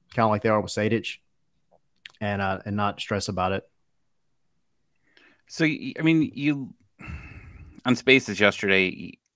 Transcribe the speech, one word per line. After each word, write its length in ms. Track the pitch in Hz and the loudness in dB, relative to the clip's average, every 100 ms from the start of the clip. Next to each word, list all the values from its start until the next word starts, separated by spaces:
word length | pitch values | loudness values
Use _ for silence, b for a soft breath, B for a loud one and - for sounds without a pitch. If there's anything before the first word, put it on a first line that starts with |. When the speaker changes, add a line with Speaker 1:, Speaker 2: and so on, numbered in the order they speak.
| _ | _
Speaker 1:
kinda 140 | - 113 | 0 0
like 160 | 107 | 2
they 60 | 113 | 2
are 120 | 107 | 0
with 100 | 92 | 0
Sadich, 460 | - 104 113 - - _ _ _ _ _ _ _ _ - - | -2 0 0 -2 -10 _ _ _ _ _ _ _ _ -20 -8
and, 200 | 104 101 | -4 -2
uh, 180 | 98 95 - | -2 -2 -4
and 100 | 104 | -2
not 240 | 104 101 | -2 -2
stress 260 | - 101 - | -4 -4 -2
about 240 | 92 92 | -2 -2
it. 160 | 95 - _ _ _ _ _ _ _ _ _ _ _ _ _ _ _ _ _ _ | -2 -6 _ _ _ _ _ _ _ _ _ _ _ _ _ _ _ _ _ _
Speaker 2:
So, 180 | - 156 | -2 0
y-, 280 | 151 131 - | 0 -6 0
I 40 | |
mean, 280 | 160 160 156 | 2 4 2
you, 400 | - 143 143 131 - _ _ B B B B B B B B - | -2 -2 -2 -6 -14 _ _ B B B B B B B B -2
on 100 | 123 | 0
Spaces 440 | - 131 - 98 | 4 4 4 2
yesterday, 500 | 104 - 101 95 92 | 2 2 2 4 2
y-, 220 | - 87 - _ | -2 -14 -18 _